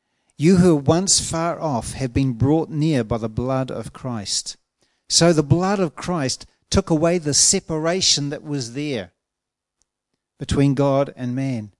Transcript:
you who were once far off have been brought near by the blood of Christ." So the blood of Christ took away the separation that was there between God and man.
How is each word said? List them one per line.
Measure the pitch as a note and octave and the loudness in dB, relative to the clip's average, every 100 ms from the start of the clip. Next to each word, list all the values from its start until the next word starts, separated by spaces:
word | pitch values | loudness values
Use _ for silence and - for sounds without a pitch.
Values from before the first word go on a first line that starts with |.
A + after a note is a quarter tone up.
| _ _ _ - | _ _ _ 0
you | D#3 F#3 | 4 6
who | F3+ | 6
were | D3+ | 4
once | C3+ E3 G3 - | 4 2 2 0
far | - E3 E3+ D#3 | 0 -2 -4 -2
off | D#3 A#2 - | -2 -4 -4
have | - C3 | -6 -2
been | C3+ C3+ | 0 0
brought | A2+ C3+ D#3+ - | 2 2 2 0
near | D3+ D#3 C#3 | -2 0 0
by | G#2+ A#2 | 0 -4
the | A2 | -4
blood | A2 B2+ C3 B2+ | -4 -2 -2 -4
of | - A2 | -8 -12
Christ." | - C3 A#2 G2 - - - _ _ _ _ - | -12 -10 -8 -6 -8 -8 -14 _ _ _ _ -2
So | - E3+ | 4 4
the | D#3 | 4
blood | C#3 E3 F#3 G3+ | 2 2 0 0
of | E3+ | -2
Christ | - - F3 C3 - - _ - | -4 -6 -2 -2 -6 -12 _ -4
took | G3+ F3+ | -2 2
away | D#3 E3+ F3+ | 2 2 0
the | D3 | 0
separation | C3 - F#3+ - D#3 E3 F#3 - - C#3+ | 2 2 2 -2 -4 -2 0 0 0 -2
that | D3 | -6
was | D3+ C#3+ A#2 | -6 -6 -6
there | B2+ D3+ A#2+ F2 _ _ _ _ _ _ _ _ _ _ _ _ - | -8 -6 -6 -8 _ _ _ _ _ _ _ _ _ _ _ _ -14
between | C#3 C#3+ C#3 | -4 2 2
God | C3+ C#3 C3+ C3+ | 2 2 2 0
and | - B2 B2 | -4 -6 -4
man. | C3+ A#2+ G#2 | -4 -6 -8